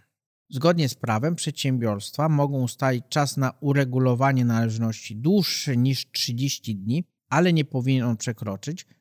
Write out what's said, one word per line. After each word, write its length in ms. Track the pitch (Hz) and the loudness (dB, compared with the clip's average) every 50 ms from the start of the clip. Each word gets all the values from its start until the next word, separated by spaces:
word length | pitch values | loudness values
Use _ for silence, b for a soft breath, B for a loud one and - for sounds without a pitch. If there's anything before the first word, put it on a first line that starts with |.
| _ _ _ _ _ _ _ _ _ _ | _ _ _ _ _ _ _ _ _ _
Zgodnie 400 | - 127 143 170 180 170 151 120 | -4 2 2 4 4 4 2 0
z 60 | - | -2
prawem 400 | - - 117 110 110 131 160 175 | -4 -2 -2 0 0 0 -2 -2
przedsiębiorstwa 920 | - - 156 147 - - 135 131 123 117 110 104 101 101 - - - 151 160 | -2 -4 -6 -6 -2 -2 0 0 0 0 0 -2 -2 -6 -8 -4 -2 0 2
mogą 320 | 151 143 143 139 143 131 | 2 2 2 0 0 -2
ustalić 440 | 127 117 - - 139 131 127 120 - - | -2 -2 -2 -2 0 0 0 0 -4 -4
czas 280 | - 156 143 139 - | -2 -2 -2 0 0
na 160 | 139 131 131 - - | -2 -2 -2 -2 -2
uregulowanie 840 | 143 143 135 143 139 127 127 131 131 127 123 117 135 139 135 127 123 | -2 0 2 2 2 2 2 2 2 2 4 4 2 2 4 4 2
należności 680 | 120 113 113 117 113 110 113 117 113 110 - - - 101 | 2 2 2 0 0 0 -2 -2 -2 -4 -6 -10 -12 -10
dłuższy 640 | 107 123 160 202 208 165 - - - - 147 127 | -2 0 2 4 4 2 0 -2 -4 -2 0 2
niż 340 | 120 123 135 135 - - - | 2 2 2 0 -2 -4 -8
trzydzieści 640 | - - - - 120 117 135 139 - - - 113 107 | -6 -6 -4 -4 -2 -2 -2 -2 -4 -4 -6 -6 -6
dni, 280 | 95 98 110 127 170 185 - _ _ _ _ | -4 -2 -2 -2 -2 -2 -6 _ _ _ _
ale 240 | 131 151 175 180 170 | 2 2 4 4 4
nie 120 | 160 147 | 2 0
powinien 400 | - - 131 120 131 135 127 120 | 0 -4 -2 0 2 2 2 2
on 120 | 120 117 | 0 -2
przekroczyć 680 | 110 - 123 113 - 110 107 98 95 - 147 165 - - b b b | -2 -4 -6 -6 -6 -6 -8 -8 -6 -8 -10 -10 -10 -14 b b b